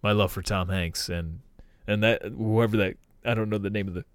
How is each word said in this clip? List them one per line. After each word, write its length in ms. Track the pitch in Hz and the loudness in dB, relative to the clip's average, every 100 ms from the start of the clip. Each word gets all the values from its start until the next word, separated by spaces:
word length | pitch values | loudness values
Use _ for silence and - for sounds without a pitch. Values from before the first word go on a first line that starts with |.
My 100 | 104 | 2
love 180 | 104 98 | 2 2
for 120 | - | 0
Tom 260 | 87 101 90 | -2 -2 0
Hanks 400 | 95 85 - - | -2 -2 -4 -4
and, 320 | 87 82 80 - _ - _ - | -4 -4 -8 -14 _ -20 _ -4
and 160 | 107 | 2
that, 200 | 110 113 | 2 2
whoever 520 | - 113 110 110 113 107 | -2 -4 2 4 4 4
that, 220 | 95 - _ _ | 2 -2 _ _
I 80 | 123 | -2
don't 160 | 113 107 | 0 0
know 100 | 107 | 0
the 120 | 98 | -2
name 180 | 104 95 | -2 -4
of 60 | |
the, 100 | 87 - | -6 -10